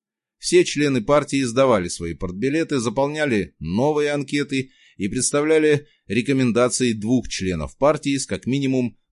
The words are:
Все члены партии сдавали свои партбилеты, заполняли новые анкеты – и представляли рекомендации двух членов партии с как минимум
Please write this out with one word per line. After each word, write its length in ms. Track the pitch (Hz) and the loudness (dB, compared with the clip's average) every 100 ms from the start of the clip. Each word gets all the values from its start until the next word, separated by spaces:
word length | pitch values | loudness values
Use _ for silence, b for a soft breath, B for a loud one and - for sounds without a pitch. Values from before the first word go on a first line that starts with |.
| _ _ _ _ | _ _ _ _
Все 280 | - 175 | 2 4
члены 360 | 165 143 147 127 | 4 0 0 0
партии 420 | 107 147 131 139 | 2 2 2 -2
сдавали 440 | 123 120 131 104 87 | 0 2 4 4 0
свои 280 | - 85 | -6 -8
партбилеты, 640 | 80 92 92 131 156 160 139 | -8 -8 -4 -2 -2 -2 -2
заполняли 720 | 113 107 143 156 147 104 85 - | -2 -2 -2 -2 0 0 -2 -8
новые 520 | 80 101 147 151 147 | -4 -2 0 0 0
анкеты – 600 | 147 135 143 139 135 131 b b b | -2 -4 -4 -4 -6 -6 b b b
и 100 | 95 | -6
представляли 800 | 123 117 143 156 160 151 143 b b - | -4 -2 0 2 4 4 2 b b -4
рекомендации 840 | 113 117 135 123 110 123 - 123 | -2 0 2 2 2 2 2 0
двух 340 | 110 107 127 - | 0 0 0 0
членов 500 | - 92 80 73 - | -6 -4 -4 -6 0
партии 400 | 143 151 139 139 | 0 0 -2 -4
с 80 | |
как 220 | - 95 113 | -4 -6 -4
минимум 500 | 139 135 131 120 - _ | -2 0 0 -2 -8 _